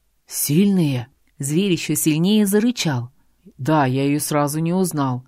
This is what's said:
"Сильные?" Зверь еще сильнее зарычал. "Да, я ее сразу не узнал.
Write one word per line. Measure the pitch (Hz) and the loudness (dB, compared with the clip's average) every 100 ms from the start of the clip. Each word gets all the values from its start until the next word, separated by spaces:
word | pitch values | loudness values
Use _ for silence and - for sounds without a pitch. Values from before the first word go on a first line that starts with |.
| _ _ - | _ _ -14
"Сильные?" | - - 147 202 185 156 127 117 _ _ - | -6 0 2 4 4 2 -2 -6 _ _ -10
Зверь | 139 156 202 | -4 0 0
еще | 160 - | 0 -2
сильнее | 151 160 151 180 214 | -2 0 0 2 2
зарычал. | 202 208 233 247 165 127 120 _ _ _ - - | 2 2 0 0 -2 -4 -6 _ _ _ -20 -8
"Да, | 135 156 131 | 0 2 2
я | 131 | 0
ее | 139 147 | 0 -2
сразу | - 151 143 156 | -2 -2 0 -2
не | 165 | -2
узнал. | 180 185 160 139 123 | 0 0 -2 -2 -4